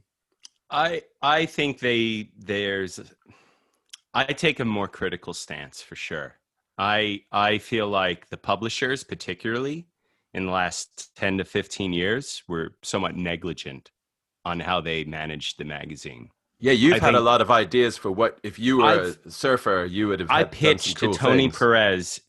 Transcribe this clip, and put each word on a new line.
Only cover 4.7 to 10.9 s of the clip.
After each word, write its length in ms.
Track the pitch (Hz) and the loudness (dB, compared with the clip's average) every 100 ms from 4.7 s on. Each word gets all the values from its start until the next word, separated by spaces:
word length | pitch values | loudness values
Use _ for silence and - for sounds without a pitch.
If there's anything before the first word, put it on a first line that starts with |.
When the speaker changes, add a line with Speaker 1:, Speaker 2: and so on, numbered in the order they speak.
| 104 95 | -2 -4
Speaker 1:
critical 460 | - 95 87 - | -4 -6 -6 -10
stance 480 | 85 - 73 71 - | -12 -12 -14 -14 -16
for 160 | - - | -18 -14
sure. 380 | - 80 69 _ _ _ _ - | -8 -8 -10 _ _ _ _ -4
I, 460 | 101 107 107 101 _ | 0 2 0 -4 _
I 280 | 104 104 107 | 0 2 0
feel 320 | - 113 104 | -2 -2 0
like 400 | 98 92 87 _ | 0 0 -2 _
the 80 | 101 | -8
publishers, 640 | - 98 113 - 127 131 | -4 -2 -2 -4 -4 -4
particularly 840 | - 95 - 90 113 120 139 160 170 _ _ _ _ | -8 -12 -10 -8 -4 -4 -4 -8 -14 _ _ _ _
in 120 | 90 92 | -6 -2
the 80 | |
last 600 | 92 87 - - | 0 -2 -4 -12